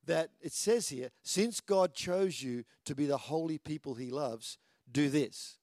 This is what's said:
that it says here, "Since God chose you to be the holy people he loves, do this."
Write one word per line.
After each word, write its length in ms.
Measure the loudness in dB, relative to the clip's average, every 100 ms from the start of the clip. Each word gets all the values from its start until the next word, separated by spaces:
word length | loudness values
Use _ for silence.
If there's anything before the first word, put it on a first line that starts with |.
| 0
that 240 | 0 0 _
it 120 | -8
says 360 | -2 2 2 2
here, 200 | -6 -10 _
"Since 360 | -4 0 2 0
God 360 | 2 4 4 2
chose 480 | -2 2 2 0
you 220 | -4 -6 -8 _ -8
to 80 |
be 140 | -2 0
the 100 | 0
holy 400 | 0 -2 -2 -4
people 380 | -6 -8 -6 -6
he 160 | -6
loves, 480 | -4 -4 -4 -10 -14 _ _ -2
do 180 | 2 4
this." 460 | 4 2 -4 -14 -16